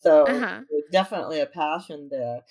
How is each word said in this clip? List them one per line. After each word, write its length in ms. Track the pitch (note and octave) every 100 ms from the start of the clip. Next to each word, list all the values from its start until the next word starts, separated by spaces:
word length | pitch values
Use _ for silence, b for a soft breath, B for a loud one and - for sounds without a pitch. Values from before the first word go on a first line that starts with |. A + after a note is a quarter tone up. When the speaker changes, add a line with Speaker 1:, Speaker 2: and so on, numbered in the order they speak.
Speaker 1:
so 240 | F3 D#3 C#3+
Speaker 2:
Uh-huh. 340 | - B3 F#2+ C4+
Speaker 1:
there's 200 | - -
definitely 480 | F#3 F#3+ G3 - D#3
a 60 | C#3+
passion 640 | F3 D3+ E3 F#3+ D3+ C#3+
there, 320 | C3+ A#2+ A#2+ -